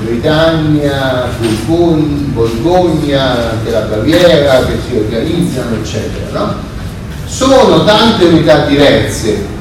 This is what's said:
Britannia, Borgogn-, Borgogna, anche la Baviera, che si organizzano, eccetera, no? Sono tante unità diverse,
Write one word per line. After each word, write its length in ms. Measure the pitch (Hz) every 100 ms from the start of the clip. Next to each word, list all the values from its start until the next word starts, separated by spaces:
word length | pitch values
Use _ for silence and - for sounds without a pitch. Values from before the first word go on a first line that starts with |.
| 110
Britannia, 1200 | 120 151 156 165 160 151 151 143 139 135 127 123 -
Borgogn-, 920 | 113 107 143 165 170 156 147 143 123
Borgogna, 1200 | 113 113 117 165 185 175 151 143 139 131 123 117
anche 200 | 110 117
la 100 | 113
Baviera, 800 | 107 110 120 170 175 160 143 131 117
che 120 | 113 -
si 80 | -
organizzano, 800 | - 113 156 175 - 127 117 110
eccetera, 640 | 104 104 92 - - -
no? 340 | - - - - - - - - -
Sono 580 | - 262 262 233 160
tante 420 | 208 214 233 196 170
unità 400 | 160 160 147 135
diverse, 800 | 139 139 113 104 - - 101 - -